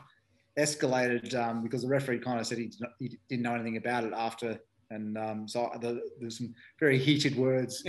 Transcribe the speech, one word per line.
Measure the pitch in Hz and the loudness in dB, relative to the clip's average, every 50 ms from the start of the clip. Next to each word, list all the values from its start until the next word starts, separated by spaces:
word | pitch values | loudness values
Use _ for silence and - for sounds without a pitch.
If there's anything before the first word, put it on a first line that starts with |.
| - - _ _ _ _ _ _ _ _ _ 143 | -12 -20 _ _ _ _ _ _ _ _ _ 0
escalated, | 151 147 - - 156 135 127 127 123 123 120 120 117 - 131 | 0 0 2 0 2 2 4 4 4 2 2 0 0 -2 -2
um, | 123 120 117 117 117 113 | 0 0 0 0 -2 -2
because | 113 - 123 117 | -2 -2 -2 0
the | 127 | 2
referee | 139 135 139 135 123 117 | 2 2 2 0 -2 -2
kind | - 127 123 117 | 0 -2 -2 -2
of | 110 - | -2 -2
said | 123 117 | -4 -4
he | 120 107 | -6 -8
did | - - | -8 -10
not, | 117 120 - _ | -12 -12 -8 _
he | 131 120 117 113 _ _ | -10 -8 -8 -12 _ _
didn't | 135 120 120 | -4 -2 -2
know | 120 120 | 0 -2
anything | 120 113 117 113 113 | -2 -2 -4 -4 -2
about | 107 120 123 123 113 | -2 0 0 0 0
it | 110 95 | -2 -2
after. | 110 117 117 113 - 120 113 110 - - _ _ _ _ _ | -2 -2 -4 -2 -4 -4 -4 -4 -6 -10 _ _ _ _ _
And, | 110 107 107 107 107 113 | -10 -8 -6 -6 -4 -4
um, | 110 110 107 107 107 107 | -4 -4 -4 -6 -6 -4
so | - 120 120 117 - 120 | -2 -2 -2 -2 -4 -4
the, | 113 120 120 123 - - - - | -4 -4 -4 -4 -6 -8 -10 -10
there's | 123 117 113 - | -10 -10 -6 -6
some | 127 117 - - - - - - | -8 -8 -8 -14 -20 -20 -2 4
very | 160 147 135 131 | 6 6 6 6
heated | 131 139 151 147 147 143 113 | 6 6 4 6 4 4 4
words | 117 127 131 131 131 127 110 - - - | 4 4 4 4 4 2 0 -4 -4 0